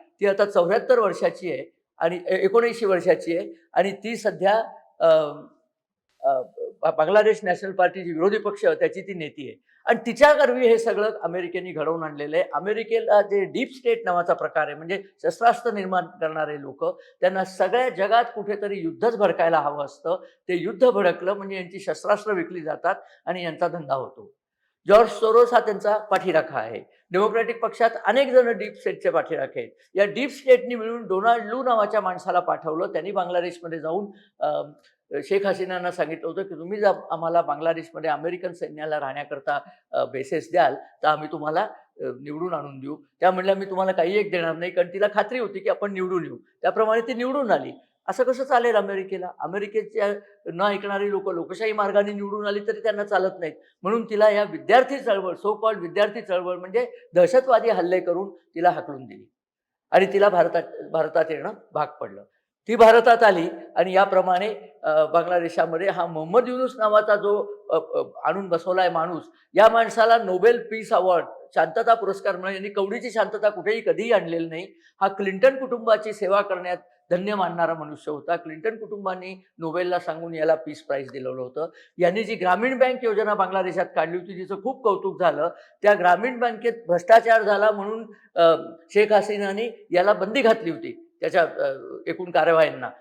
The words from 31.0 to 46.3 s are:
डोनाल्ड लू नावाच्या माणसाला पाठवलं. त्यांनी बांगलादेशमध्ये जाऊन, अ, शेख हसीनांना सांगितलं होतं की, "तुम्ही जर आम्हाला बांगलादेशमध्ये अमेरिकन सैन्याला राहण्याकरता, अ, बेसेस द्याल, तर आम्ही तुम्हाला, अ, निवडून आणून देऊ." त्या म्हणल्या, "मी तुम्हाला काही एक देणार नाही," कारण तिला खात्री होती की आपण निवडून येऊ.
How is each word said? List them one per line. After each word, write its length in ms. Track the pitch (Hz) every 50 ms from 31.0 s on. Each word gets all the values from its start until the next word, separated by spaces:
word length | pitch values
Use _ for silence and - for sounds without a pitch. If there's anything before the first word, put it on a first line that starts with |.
| 226
डोनाल्ड 380 | 180 190 190 202 233 233 233 214
लू 180 | 208 226 262 254
नावाच्या 380 | 254 240 220 208 202 214 214
माणसाला 380 | 190 185 180 175 - 190 175 180
पाठवलं. 480 | 175 - 156 151 - 160 156 165 180
त्यांनी 240 | 196 - 165 160 190
बांगलादेशमध्ये 680 | 202 190 180 175 180 175 170 175 170 - - 170 165 160
जाऊन, 320 | 147 160 165 196 208 202 - - _ _ _ _ -
अ, 160 | 147 151 147 147 147 - _ _ _ _ _ _ _ - 143 -
शेख 220 | - 190 196 196
हसीनांना 460 | 196 175 - 185 180 185 180 180 180
सांगितलं 360 | 175 185 160 147 165 165 -
होतं 160 | 165 165 185 190
की, 100 | 196 175
"तुम्ही 260 | 151 165 175 208 208
जर 120 | 208 196 180 - - -
आम्हाला 300 | 165 165 165 165 170 170
बांगलादेशमध्ये 680 | 165 147 147 147 160 165 165 165 151 - - 156 156 160
अमेरिकन 420 | 147 143 151 170 175 180 185 180
सैन्याला 480 | 170 - 170 156 151 151 151 156 151 151
राहण्याकरता, 600 | 143 135 135 143 143 - 151 139 - 156 143 143 - - - _ _ _
अ, 140 | - 131 131
बेसेस 460 | - 139 131 135 135 165 156 156 -
द्याल, 240 | 160 180 160 135 139
तर 320 | 143 - - _ _ -
आम्ही 200 | 151 151 151 151 151
तुम्हाला, 300 | 175 156 147 151 156 175 214 214 - - _ _ _ -
अ, 40 | 160
निवडून 500 | 127 123 123 139 147 147 156 175 180 170
आणून 260 | 151 143 143 139 135
देऊ." 160 | 131 139 151 147 _ _ _ _
त्या 120 | 160 185
म्हणल्या, 240 | 185 185 185 196 196
"मी 100 | 190 196
तुम्हाला 260 | 196 190 180 190 190
काही 260 | 185 185 165 170 202
एक 140 | 208 202 208
देणार 240 | - 175 165 165 160
नाही," 160 | 165 170 185
कारण 160 | 180 180 175 175 180
तिला 140 | 196 208 208 202
खात्री 260 | 208 214 208 247 254
होती 200 | 233 196 - 190
की 100 | - 214
आपण 240 | 180 - 202 202 196
निवडून 320 | 185 185 185 185 180 156
येऊ. 120 | 143